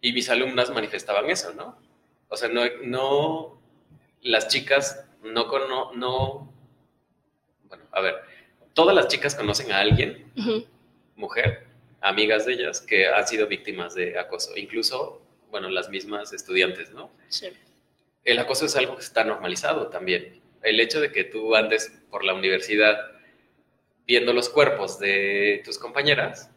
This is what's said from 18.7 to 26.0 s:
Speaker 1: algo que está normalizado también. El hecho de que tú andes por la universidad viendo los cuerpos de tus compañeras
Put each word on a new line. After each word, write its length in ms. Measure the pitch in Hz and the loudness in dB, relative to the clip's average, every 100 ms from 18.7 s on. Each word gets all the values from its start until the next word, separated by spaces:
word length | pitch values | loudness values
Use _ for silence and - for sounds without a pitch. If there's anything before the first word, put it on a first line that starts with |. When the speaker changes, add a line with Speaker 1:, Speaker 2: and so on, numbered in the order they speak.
| 139 | 0
Speaker 1:
algo 200 | 127 - | 0 -4
que 60 | |
está 200 | - - | -4 0
normalizado 680 | 107 104 90 87 - 156 98 | 0 -2 -4 -4 -2 -2 -2
también. 520 | 90 92 87 - - _ _ | -6 -2 -2 -2 -20 _ _
El 180 | 110 107 | 0 2
hecho 200 | 117 156 | 2 0
de 120 | 147 | -2
que 100 | 101 | -2
tú 320 | 92 110 110 | -4 -4 2
andes 380 | 110 107 110 - - _ | 4 4 0 -2 -14 _
por 140 | 101 | -4
la 100 | 95 | -2
universidad 600 | 95 95 92 - 104 107 104 - - _ _ _ _ _ _ _ _ | 0 0 0 0 4 4 4 -4 -16 _ _ _ _ _ _ _ _
viendo 280 | - 120 120 | 2 4 4
los 160 | 120 120 | 2 2
cuerpos 500 | 147 135 113 95 - | 4 4 2 -4 -2
de 640 | 101 98 98 101 101 202 | 0 2 2 2 2 0
tus 140 | - - | -4 -12
compañeras 720 | - 139 | -6 -2